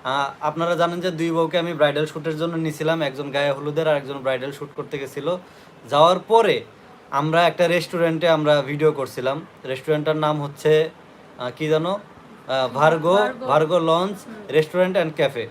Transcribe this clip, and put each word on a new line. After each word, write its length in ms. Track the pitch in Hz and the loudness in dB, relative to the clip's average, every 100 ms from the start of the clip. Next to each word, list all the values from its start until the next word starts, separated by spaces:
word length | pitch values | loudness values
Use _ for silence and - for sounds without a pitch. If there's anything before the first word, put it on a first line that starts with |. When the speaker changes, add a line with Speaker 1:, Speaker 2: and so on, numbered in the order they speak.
Speaker 1:
আহ, 300 | 127 139 139 - | -2 -2 -2 -4
আপনারা 340 | 156 151 170 170 | -4 -2 -2 0
জানেন 260 | 170 175 | 0 0
যে 100 | 180 | -6
দুই 200 | 160 165 | -2 -2
বউকে 280 | 165 165 175 | 0 0 0
আমি 140 | 170 | -2
ব্রাইডাল 320 | 156 147 143 151 | 0 0 2 -4
শ্যুটের 320 | 160 156 156 | -4 -6 -4
জন্য 200 | 170 165 | -4 -2
নিছিলাম, 440 | 160 151 156 165 | -4 -2 -2 0
একজন 300 | 147 131 143 | -2 -6 -6
গায়ে 200 | 135 143 | -2 -2
হলুদের 360 | 139 147 147 160 | -2 -4 -2 0
আর 100 | 147 | 0
একজন 200 | 139 139 | -2 -6
ব্রাইডাল 340 | 131 131 135 | -4 -4 -6
শ্যুট 180 | 143 139 - | -10 -14 -12
করতে 240 | 139 147 | -10 -10
গেছিলো। 400 | 135 143 143 180 - - - - - | -10 -8 -4 -6 -8 -20 -20 -20 -2
যাওয়ার 300 | 143 165 185 | 6 6 6
পরে 440 | - 226 214 131 - - - - - | 4 4 6 2 -2 -20 -20 -20 -6
আমরা 360 | 135 151 165 170 | -2 2 4 2
একটা 200 | 165 175 | 2 0
রেস্টুরেন্টে 600 | 170 160 170 165 160 170 | 0 -2 -2 0 2 2
আমরা 320 | 156 151 147 | 2 4 2
ভিডিও 300 | 135 147 156 | 2 2 2
করছিলাম। 540 | 139 131 - 127 143 - - - | 2 -6 -4 -4 -4 -10 -16 -10
রেস্টুরেন্টটার 480 | 131 - 151 151 156 | -8 -2 -2 0 0
নাম 260 | 156 151 | 0 -2
হচ্ছে, 480 | 143 143 151 156 160 - - - - - | -6 -2 2 4 2 -6 -20 -20 -20 -12
আহ, 140 | 123 123 | -12 -6
কি 100 | 156 | 0
জানো? 320 | 156 165 202 - - - - - | 0 0 -4 -8 -20 -20 -20 -6
আহ, 260 | 131 127 | -2 -2
ভার্গো, 420 | 127 156 165 160 196 | 2 2 4 2 2
Speaker 2:
ভার্গো। 300 | 214 - 131 | 2 -2 0
Speaker 1:
ভার্গো 340 | 147 156 180 | 2 4 2
লঞ্চ 380 | 160 165 190 196 - | 2 2 0 -6 -14
Speaker 2:
হুম। 100 | - - | -18 -2
Speaker 1:
রেস্টুরেন্ট 440 | 143 156 180 185 185 | 0 0 2 2 2
অ্যান্ড 200 | 160 151 | -2 0
ক্যাফে। 320 | 143 123 104 | -2 -2 -10